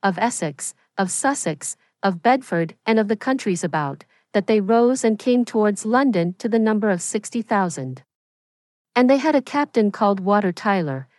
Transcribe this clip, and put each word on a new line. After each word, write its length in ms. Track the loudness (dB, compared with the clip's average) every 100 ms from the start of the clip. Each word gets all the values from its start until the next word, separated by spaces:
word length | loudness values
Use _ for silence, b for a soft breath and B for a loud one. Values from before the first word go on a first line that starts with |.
of 140 | -4 0
Essex, 540 | -2 -2 -6 -6 -12 -14 _ -4
of 140 | -4
Sussex, 640 | -2 -2 -2 -4 -6 -10 -14 _ _
of 220 | -2 0
Bedford, 540 | 2 2 0 -2 -2 -4 0
and 140 | 0
of 80 | 0
the 80 | -2
countries 480 | -2 -2 -2 -2
about, 400 | -2 -4 -4 -8 _ _ _
that 120 | -2 2
they 140 | 2
rose 420 | 4 4 4 2
and 160 | 0 0
came 260 | 2 2
towards 400 | 2 0 0 0
London 520 | 0 2 2 2 -2 -4
to 100 | -2
the 120 | 0
number 300 | 2 2 0
of 120 | -2
sixty 400 | -4 -6 -6 -8
thousand. 600 | -2 0 0 -4 -10 -12 -16 _ _ _ _ _ _ _ _
And 160 | 2 4
they 60 | 4
had 180 | 2
a 80 | 0
captain 480 | 0 -2 -2 0 0
called 300 | 2 0 2
Water 320 | 0 2 0
Tyler, 560 | -2 -2 0 -2 -6 -10